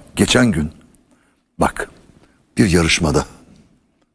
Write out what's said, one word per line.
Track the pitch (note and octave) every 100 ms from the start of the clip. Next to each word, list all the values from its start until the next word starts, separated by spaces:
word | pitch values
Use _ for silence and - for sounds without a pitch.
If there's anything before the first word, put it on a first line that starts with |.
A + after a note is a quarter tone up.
| - -
geçen | G2+ B2 B2
gün | E2 D#2 - - _ _ _ _ _ _ -
bak | - - - - _ _ _ _ _ -
bir | A2
yarışmada | E2+ D#2+ - D#2+ D2 - - - - _ _ _ _ _